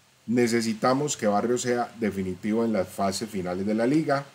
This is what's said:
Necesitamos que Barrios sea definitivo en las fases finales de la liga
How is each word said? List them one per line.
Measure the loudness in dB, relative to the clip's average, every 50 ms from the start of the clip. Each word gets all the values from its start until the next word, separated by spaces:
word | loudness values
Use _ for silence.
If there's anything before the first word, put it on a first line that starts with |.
| _ _ _ _ -4
Necesitamos | 0 2 2 4 4 2 2 0 0 -2 0 2 2 2 2 0 -2 -2
que | 0 0
Barrios | 2 2 2 2 2 0 0
sea | 0 0 0 -2 -2 -4 -4 -4
definitivo | -2 -2 -2 -2 -4 -4 -6 -4 -2 0 0 2 2
en | 2
las | 0 0 -2
fases | -2 -2 -2 -2 -2 -2 -4 -6 -6
finales | -6 -6 -4 -4 -4 -2 -2
de | 0 0
la | 2 2
liga | 2 2 2 2 2 0 -2 -4 -8